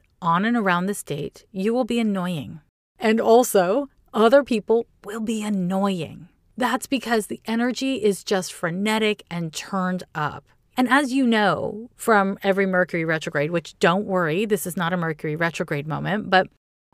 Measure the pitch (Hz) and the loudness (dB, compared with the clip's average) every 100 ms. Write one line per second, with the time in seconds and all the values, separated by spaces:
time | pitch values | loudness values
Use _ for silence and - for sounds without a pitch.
0 | _ - 170 170 220 240 190 175 190 208 | _ -6 0 0 2 0 2 0 0 -6
1 | - - 147 - _ 190 202 240 233 240 | -8 -8 -8 -12 _ -4 -2 0 0 0
2 | 220 196 180 165 123 160 _ _ _ - | 0 -2 -4 -6 -8 -14 _ _ _ -4
3 | 220 226 - 233 247 202 175 233 277 _ | 0 2 6 6 6 4 4 0 -2 _
4 | _ - 226 277 262 226 - 226 226 _ | _ 2 6 6 4 -2 2 0 0 _
5 | 202 226 220 220 214 202 180 190 202 180 | -10 -8 -4 -4 -2 -2 0 0 0 -2
6 | 127 - 156 _ _ - 240 247 - 254 | -6 -12 -20 _ _ -4 -2 -2 -2 -4
7 | 226 226 202 226 - 226 247 233 269 262 | 0 -2 -2 -10 -4 -2 0 -2 -2 0
8 | 214 190 - 196 175 - 170 180 208 220 | 0 0 0 -2 -2 -6 -6 -2 0 0
9 | 214 208 - 170 165 - - 196 180 180 | 0 -2 -6 -6 -6 -8 -6 -4 -2 -4
10 | - 160 147 - _ _ _ - 247 269 | -6 -6 -6 -6 _ _ _ -2 2 2
11 | 277 269 247 226 202 156 - 208 240 - | 2 2 2 4 2 0 -4 -8 -14 -8
12 | - 214 196 208 196 190 190 180 180 175 | 2 4 4 -2 0 0 2 2 0 -2
13 | 160 160 160 151 151 170 160 - 180 185 | -2 -2 -2 -2 -2 -2 -6 0 2 2
14 | 208 185 165 165 220 208 185 175 165 180 | 0 0 0 0 0 -2 -4 -4 -2 -2
15 | 165 151 160 151 170 - 175 147 156 143 | -4 -4 -6 -2 -4 -2 -4 -4 -4 -6
16 | 151 202 - 185 - _ _ _ _ | -2 -4 2 2 2 _ _ _ _